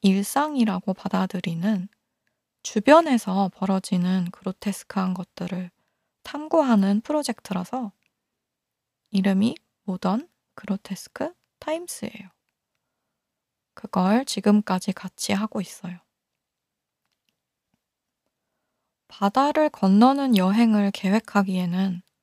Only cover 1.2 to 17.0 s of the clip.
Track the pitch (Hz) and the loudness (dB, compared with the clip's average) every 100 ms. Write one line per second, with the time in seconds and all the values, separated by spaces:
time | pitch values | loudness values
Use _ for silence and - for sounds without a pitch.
1.2 | 185 185 180 165 196 208 185 _ _ _ | -2 -4 -6 -4 -2 -2 -4 _ _ _
2.2 | _ _ _ _ - 220 208 311 330 247 | _ _ _ _ -6 -2 6 6 6 0
3.2 | - 190 190 - 190 190 - 185 180 185 | 0 0 0 -2 -2 -2 0 -2 0 0
4.2 | 175 - - 185 208 196 - - 185 180 | -2 -8 -10 -8 -6 -8 -6 -4 -4 -4
5.2 | 175 - 180 185 180 _ _ _ _ _ | -8 -10 -8 -8 -10 _ _ _ _ _
6.2 | - - 311 330 277 220 196 202 - 302 | -14 -12 -2 0 4 4 4 0 0 -4
7.2 | 285 - - 180 180 254 226 - _ _ | -2 -8 -6 -6 -6 -8 -10 -12 _ _
8.2 | _ _ _ _ _ _ _ _ _ 202 | _ _ _ _ _ _ _ _ _ -2
9.2 | 190 190 220 - _ _ - 185 185 208 | 2 2 0 -2 _ _ -10 -4 -2 -2
10.2 | 349 _ _ - - 196 - 196 - - | -4 _ _ -16 -8 -8 -6 -14 -12 -10
11.2 | 311 359 _ _ - 330 349 - - - | -10 -10 _ _ -8 -8 -8 -12 -12 -14
12.2 | 190 _ _ _ _ _ _ _ _ _ | -20 _ _ _ _ _ _ _ _ _
13.2 | _ _ _ _ _ - - - 185 220 | _ _ _ _ _ -18 -6 0 2 2
14.2 | 269 - 202 208 - 185 - 185 185 - | 0 -2 4 4 4 -4 -4 -8 -8 -10
15.2 | - 196 214 220 180 - 180 180 _ _ | -4 -2 -2 -6 -8 -10 -14 -14 _ _
16.2 | _ _ _ _ _ _ _ _ | _ _ _ _ _ _ _ _